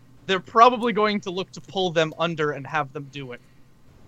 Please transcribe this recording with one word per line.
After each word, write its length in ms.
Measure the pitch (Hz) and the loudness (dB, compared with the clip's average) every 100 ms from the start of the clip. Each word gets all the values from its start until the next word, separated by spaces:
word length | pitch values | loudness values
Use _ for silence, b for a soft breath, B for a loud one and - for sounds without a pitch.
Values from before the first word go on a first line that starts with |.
| - - - | -20 -14 -4
They're 140 | 185 | -4
probably 520 | - 226 247 247 240 | 2 6 8 6 -2
going 260 | 202 214 202 | 0 0 -2
to 80 | 196 | -6
look 200 | 180 180 | -8 -10
to 80 | - | -12
pull 300 | - 190 185 | -10 -4 0
them 240 | 165 160 156 | 2 0 0
under 340 | 165 160 151 | -4 -2 -4
and 140 | 143 131 | -4 -6
have 260 | 156 143 | -4 -4
them 140 | 147 139 | -8 -12
do 200 | 143 131 | -14 -14
it 80 | 120 - - - - - - | -16 -20 -20 -20 -20 -20 -20